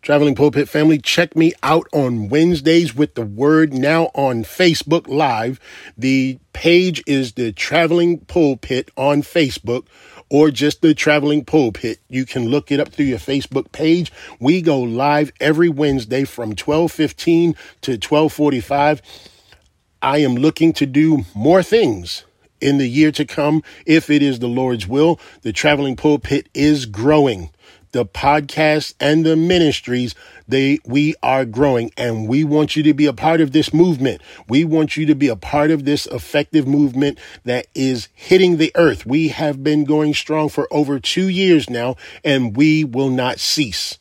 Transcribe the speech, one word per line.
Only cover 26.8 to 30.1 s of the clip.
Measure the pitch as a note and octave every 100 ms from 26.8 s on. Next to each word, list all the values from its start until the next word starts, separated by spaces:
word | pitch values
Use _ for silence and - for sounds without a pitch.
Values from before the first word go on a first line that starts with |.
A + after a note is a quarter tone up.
| B2
growing. | G2 B2 D3+ C#3 G2+ E2 _ _ _ _
The | B2+ A2
podcast | - C#3+ D3+ C#3+ - D#3 D3+ C#3+ -
and | C#3 D#3 D#3+
the | D#3+
ministries, | E3 F3+ D#3+ - - B2 B2